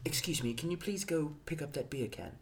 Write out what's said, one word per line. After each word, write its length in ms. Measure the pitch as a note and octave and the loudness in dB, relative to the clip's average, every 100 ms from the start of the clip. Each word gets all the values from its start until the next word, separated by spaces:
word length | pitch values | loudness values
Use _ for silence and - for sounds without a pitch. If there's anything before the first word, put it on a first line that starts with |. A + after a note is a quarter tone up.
Excuse 380 | - D#3 - D3+ | 2 2 2 2
me, 100 | B2 | 2
can 160 | A#2 E3 | 0 0
you 60 | F3 | 0
please 280 | - G3 | 0 -2
go 280 | - E3 D3+ D3+ | 2 2 2 -2
pick 160 | - D#3+ | -6 -4
up 120 | D3 | -2
that 160 | C#3+ B2+ | -2 -2
beer 180 | C#3 A2+ | 0 -2
can? 300 | - F2+ - | -2 -8 -8